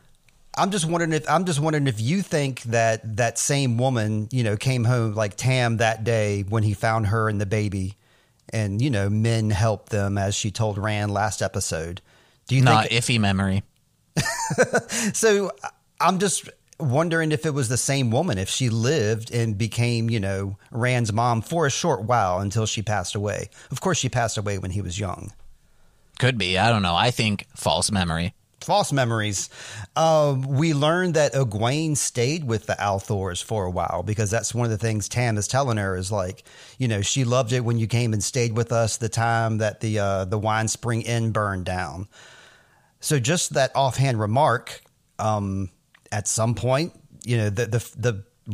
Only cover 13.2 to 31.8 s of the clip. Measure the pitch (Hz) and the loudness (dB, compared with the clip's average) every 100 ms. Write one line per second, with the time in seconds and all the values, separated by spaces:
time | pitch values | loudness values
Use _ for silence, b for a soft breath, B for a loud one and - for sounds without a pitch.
13.2 | 101 95 95 98 - _ _ _ _ - | 2 2 2 0 -4 _ _ _ _ -6
14.2 | - 932 906 - 240 247 - 233 220 - | -4 -4 -2 0 2 0 -2 -4 -2 0
15.2 | 220 202 190 - - - _ - 165 185 | 2 2 0 -6 -12 -14 _ -2 0 2
16.2 | 202 - - - _ - 147 135 170 165 | 0 -2 -8 -20 _ -6 0 2 2 2
17.2 | 160 151 160 143 117 123 - 139 123 120 | 0 0 0 0 0 0 0 0 2 2
18.2 | 180 101 95 - 127 113 120 156 104 110 | 0 0 -2 -2 0 0 2 2 0 -2
19.2 | 110 120 117 101 117 - 120 117 113 113 | -2 -2 -2 0 -2 0 0 0 0 0
20.2 | 98 95 98 101 b 117 123 123 110 104 | -2 -4 -4 -8 b -2 0 2 0 2
21.2 | 120 113 - 170 143 - 170 113 107 120 | 2 0 0 0 0 0 0 0 2 2
22.2 | 92 90 101 113 107 - 104 101 87 104 | 2 0 -2 -2 -2 -4 -2 -2 -2 -4
23.2 | 104 95 - B B 135 190 165 101 127 | -4 -4 -8 B B -6 -2 -2 -2 0
24.2 | 113 - 101 98 95 95 92 90 95 - | -2 -2 -4 -4 -4 -6 -4 -6 -6 -6
25.2 | 95 - - - _ _ - _ _ - | -12 -16 -20 -20 _ _ -20 _ _ -2
26.2 | 123 120 90 92 113 110 90 85 120 - | 0 0 0 2 4 4 2 2 2 2
27.2 | 110 101 - - - 80 - 101 87 82 | 0 -2 -6 -4 0 0 2 0 0 0
28.2 | 92 - _ - - 202 170 139 120 113 | -2 -6 _ -10 0 0 2 0 2 0
29.2 | 104 95 - B B 107 104 147 160 156 | -2 -4 -6 B B -14 -6 2 4 6
30.2 | 147 131 135 139 165 143 151 175 185 156 | 4 0 0 0 2 2 2 2 2 2
31.2 | 143 135 127 101 117 147 | 2 2 0 0 0 0